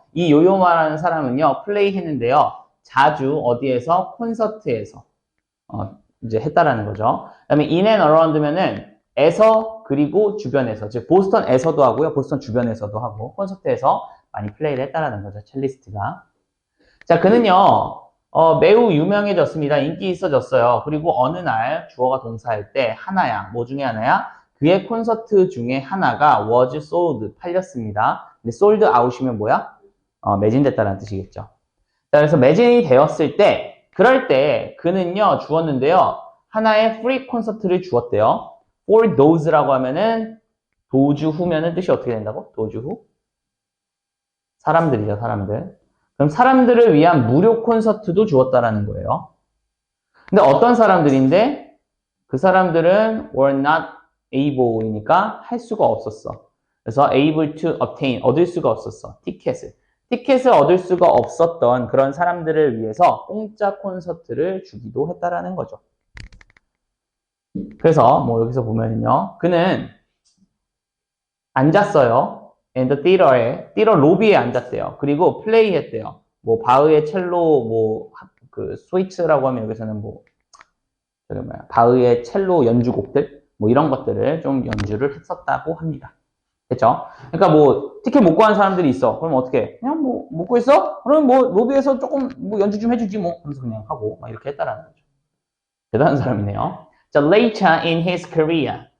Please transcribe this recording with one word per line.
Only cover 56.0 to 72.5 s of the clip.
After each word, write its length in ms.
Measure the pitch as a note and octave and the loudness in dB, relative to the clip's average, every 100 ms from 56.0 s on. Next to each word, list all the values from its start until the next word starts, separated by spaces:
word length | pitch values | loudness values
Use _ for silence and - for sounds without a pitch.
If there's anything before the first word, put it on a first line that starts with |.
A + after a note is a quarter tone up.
| - - - - _ _ _ _ | -6 -14 -14 -16 _ _ _ _
그래서 280 | - A#2 C#3+ | -8 0 2
able 400 | C3 D3+ D#3 D3+ | 2 2 0 -4
to 220 | - E3+ D3 | -4 -6 -4
obtain, 400 | A#2+ - C#3 A#2 | -6 -4 -6 -2
얻을 240 | B2+ C#3+ E3+ | 0 0 0
수가 240 | F3 C3+ | 0 -2
없었어. 480 | A2 - - - - | -4 -8 -16 -20 -16
티켓을. 480 | - - - - - - _ _ _ | -14 -10 -8 -8 -12 -20 _ _ _
티켓을 420 | B3 - B3+ C4 | -8 0 2 4
얻을 260 | G#3 D3 F3+ | 4 4 2
수가 280 | F3+ F3+ F3 | 2 2 4
없었던 840 | - A#2 - E3 E3 A#2+ B2 A#2 | 4 0 -2 -2 2 0 0 0
그런 240 | C3 C3+ | 0 0
사람들을 680 | D3 F3 F3 D#3+ D#3 D3+ A2 | 0 -4 -2 -2 0 0 0
위해서 460 | A2 G#2+ F3 - - | -6 0 2 2 -6
공짜 520 | G#3 G#3+ G#3+ G3+ G3 | -10 -10 -6 -6 -4
콘서트를 840 | G3 F#3 E3+ E3+ - A#2+ E3+ F#3+ | -10 -10 -10 -12 -10 -4 -4 -4
주기도 460 | - G#2 A2+ A#2 D3+ | -12 -18 -12 -6 -6
했다라는 460 | F3 F3 F3 F3+ F#3 | -4 -6 -6 -8 -10
거죠. 240 | B2 - _ _ _ - - - _ _ _ _ _ _ _ _ _ _ _ - - - | -10 -12 _ _ _ -20 -20 -20 _ _ _ _ _ _ _ _ _ _ _ -14 -14 -2
그래서 420 | E3 D#3 A#2 D#3 | 0 4 4 4
뭐 220 | B2+ A2+ | 0 -2
여기서 220 | A#2 B2+ | -2 -4
보면은요. 760 | A2+ A2+ A2+ A2 A#2 C3 G3 - | -4 -4 -4 -4 -2 -2 -2 -6
그는 500 | E3+ F3 F#3 D3+ - - _ _ _ _ _ _ _ _ _ _ _ _ _ _ _ | -2 0 0 -2 -6 -18 _ _ _ _ _ _ _ _ _ _ _ _ _ _ _
앉았어요. 1000 | C3 C#3 F#3 - D#3 B2 A#2+ F#3+ - - | 0 2 2 2 2 4 2 0 -6 -20